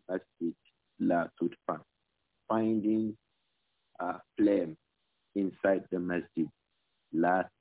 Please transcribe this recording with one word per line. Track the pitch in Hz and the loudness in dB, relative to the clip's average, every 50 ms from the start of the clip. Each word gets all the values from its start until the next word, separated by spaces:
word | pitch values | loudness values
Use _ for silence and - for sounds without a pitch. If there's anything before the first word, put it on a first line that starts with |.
| _ - | _ -8
masjid | 90 92 - _ _ - 85 85 - _ _ _ _ _ _ _ _ - | -8 -8 -8 _ _ -8 -8 -8 -8 _ _ _ _ _ _ _ _ -4
la | - 90 87 85 82 - _ - | 0 0 2 0 0 -2 _ -4
tudfan. | 85 85 - - _ - 85 78 - _ _ _ _ _ _ _ _ _ _ _ _ - | -6 -6 -6 -6 _ -8 -8 -8 -8 _ _ _ _ _ _ _ _ _ _ _ _ -2
Finding | 110 113 110 110 110 110 101 107 110 110 110 110 110 - _ _ _ _ _ _ _ _ _ _ _ _ _ _ _ - | -2 0 0 2 0 0 0 0 0 0 0 -4 -6 -10 _ _ _ _ _ _ _ _ _ _ _ _ _ _ _ -8
a | 90 87 87 87 - _ _ - | -6 -6 -6 -8 -12 _ _ 2
flame | 104 104 101 95 87 80 78 - _ _ _ _ _ _ _ _ _ _ - | 4 4 4 2 0 -2 -6 -14 _ _ _ _ _ _ _ _ _ _ -4
inside | 101 98 92 87 - - 98 95 87 - - | -2 -2 -2 -2 0 2 2 2 2 0 -4
the | - 92 | -6 -4
masjid, | 87 90 87 87 - - - - 80 73 - _ _ _ _ _ _ _ _ _ _ _ - | -2 -2 -2 -4 -4 -6 -4 -4 -4 -4 -4 _ _ _ _ _ _ _ _ _ _ _ -2
la | 78 82 85 90 92 90 - _ - | 0 2 2 2 2 0 -2 _ -4